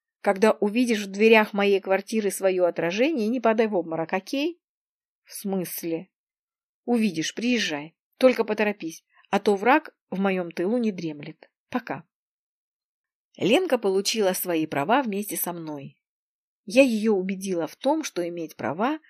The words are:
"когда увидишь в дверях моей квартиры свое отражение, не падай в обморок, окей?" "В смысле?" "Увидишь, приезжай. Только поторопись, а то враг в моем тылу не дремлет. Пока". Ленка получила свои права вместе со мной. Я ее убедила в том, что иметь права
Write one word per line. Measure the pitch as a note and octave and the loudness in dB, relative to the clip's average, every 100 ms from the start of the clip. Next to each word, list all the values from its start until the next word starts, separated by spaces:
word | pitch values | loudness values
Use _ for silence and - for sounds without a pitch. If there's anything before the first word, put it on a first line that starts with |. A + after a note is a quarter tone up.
| _ _ | _ _
"когда | - F#3+ A3 | -2 4 4
увидишь | - G#3 G#3+ B3 G#3+ | 4 0 0 0 0
в | G3+ | -4
дверях | G3 A3 A3+ G#3 | 4 6 6 4
моей | G3 G3+ G3 | 0 2 2
квартиры | F#3+ F#3+ - A3 G3+ | 2 -2 0 -2 -2
свое | F#3+ F#3+ F#3 F3 | 0 0 2 0
отражение, | F3 E3 F#3+ C4+ D#4+ G#3+ | 2 -2 0 0 0 -2
не | B3+ | 0
падай | A3+ A3 A3 | 0 2 2
в | G#3 | 0
обморок, | E3 D#3+ E3 | -2 -4 -2
окей?" | F#3+ - C#4 D4+ E4+ _ _ _ _ _ _ | -4 -4 -4 -4 -6 _ _ _ _ _ _
"В | _ | _
смысле?" | - G3+ F#3+ E3 - E3+ E3 F#3 _ _ _ _ _ _ _ - | -12 -6 -4 -4 -8 -6 -6 -8 _ _ _ _ _ _ _ -2
"Увидишь, | A#3+ G#3+ D#3+ D#3 - | 0 0 -2 -6 -4
приезжай. | A#3 B3 E3 D3 D#3 _ _ _ | -2 0 -2 -6 -10 _ _ _
Только | B3+ A#3+ | 2 4
поторопись, | A3 G#3+ G#3+ G#3 - - _ _ _ | -2 0 -2 -2 -10 -12 _ _ _
а | G3+ | 0
то | G#3 G3+ | 2 2
враг | G#3+ D4+ - _ _ | 4 4 2 _ _
в | F#3 | -2
моем | G3 F#3 E3+ | 0 0 -4
тылу | D#3+ F3 B3 | -4 -2 0
не | A3 | -2
дремлет. | F3+ E3+ D3 D3 D#3 - _ _ | -2 -6 -8 -14 -16 -20 _ _
Пока". | B3+ - C#3 - _ _ _ _ _ _ _ _ _ _ _ _ - | -6 -6 -10 -12 _ _ _ _ _ _ _ _ _ _ _ _ -4
Ленка | D#3 C4+ F#4 B3 | 2 2 2 0
получила | G#3 F#3+ G3 A#3 G3 | 2 0 0 0 0
свои | F#3 F#3 E3 D#3 | 0 -2 -2 -2
права | D3+ C#3+ B3 | -2 2 2
вместе | B3+ G3 G#3 E3 | 2 -4 -6 -6
со | - | -6
мной. | F3 D#3+ D3 C#3+ _ _ _ _ _ _ _ - | -8 -10 -12 -14 _ _ _ _ _ _ _ 0
Я | G3+ | 4
ее | C4+ A3 G#3+ | 4 4 2
убедила | G3+ F#3 F#3+ F#3+ F3 D#3 | 0 0 -6 -4 -4 -4
в | - | -4
том, | C4 D#4 | -2 -2
что | C#4+ - F3 | -2 -6 -6
иметь | E3+ D#3 - | -6 -10 -8
права | A#2 D3 A#3 D#4 - | -6 -2 -2 -4 -10